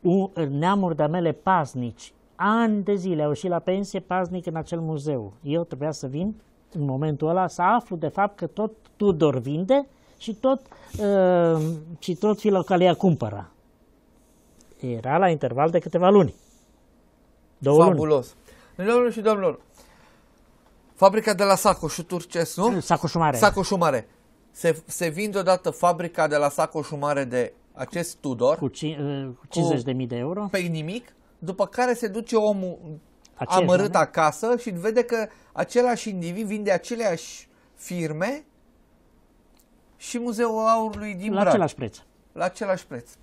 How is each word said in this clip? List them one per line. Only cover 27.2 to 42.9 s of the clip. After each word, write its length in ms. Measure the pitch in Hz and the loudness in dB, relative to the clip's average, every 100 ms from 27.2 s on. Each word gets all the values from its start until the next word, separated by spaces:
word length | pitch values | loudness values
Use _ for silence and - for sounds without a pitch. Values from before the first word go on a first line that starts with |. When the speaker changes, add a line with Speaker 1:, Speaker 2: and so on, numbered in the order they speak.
Speaker 2:
de 280 | 131 123 117 - _ | -2 -2 -2 -6 _
acest 440 | - 131 175 170 - | -14 -10 -6 -8 -8
Tudor 420 | 143 123 120 160 | -8 0 2 2
Speaker 1:
Cu 100 | 143 | -2
ci-, 140 | - | -6
uh, 420 | 156 151 143 139 135 | -10 -6 -6 -6 -8
cu 60 | 123 | -14
Speaker 2:
cu 60 | - | -10
Speaker 1:
cincizeci 340 | - 170 143 | -2 0 0
de 100 | 120 | -2
mii 140 | 131 127 | -4 -4
de 100 | 120 | -6
euro. 320 | 127 185 208 | -6 -6 -6
Speaker 2:
pe 80 | 190 | -4
nimic, 560 | 175 160 156 214 - _ _ _ | -4 -6 -6 -10 -14 _ _ _
după 280 | 165 185 202 | -12 -4 -4
care 260 | - 247 | 0 0
se 140 | 240 226 | 0 -4
duce 280 | 196 220 226 | -6 -2 2
omul 400 | 214 202 185 170 - 156 _ _ _ | 2 0 -4 -10 -16 -18 _ _ _
Speaker 1:
Aceeași 280 | - 135 185 | -12 0 2
Speaker 2:
amărât 280 | 170 180 202 | 4 4 4
Speaker 1:
doamnă. 80 | 175 156 | 2 2
Speaker 2:
acasă 480 | - 156 147 226 240 | 2 2 2 -2 -2
și 140 | 240 | -2
vede 320 | 180 185 226 | -6 -2 0
că 240 | 233 226 214 - _ | 0 -2 -4 -10 _
același 560 | - - 240 247 233 - | -6 -2 2 2 0 -4
individ 380 | 190 170 180 220 | -6 -6 -6 -6
vinde 240 | 214 202 | -4 0
aceleași 760 | 180 - 233 220 165 - - - _ _ | 0 -2 -4 -2 -2 -6 -18 -20 _ _
firme 720 | _ - 180 160 151 190 285 302 _ _ _ _ _ _ _ _ _ _ _ _ _ _ _ | _ -10 -6 -4 -2 -4 -4 -10 _ _ _ _ _ _ _ _ _ _ _ _ _ _ _
și 220 | - 240 | -10 -8
Muzeul 480 | 240 214 233 220 220 | -6 -2 -2 0 2
Aurului 480 | 226 220 208 208 | 2 0 -6 -10
din 180 | 190 208 | -8 -4
Speaker 1:
La 80 | 196 | 0
Speaker 2:
Brad. 60 | 196 | 4
Speaker 1:
același 260 | 165 175 | 4 2
preț. 220 | - 113 - _ _ _ | -2 -10 -10 _ _ _
Speaker 2:
La 120 | - | -6
același 420 | 175 - 208 185 | -6 -4 -4 -4
preț. 240 | - | -4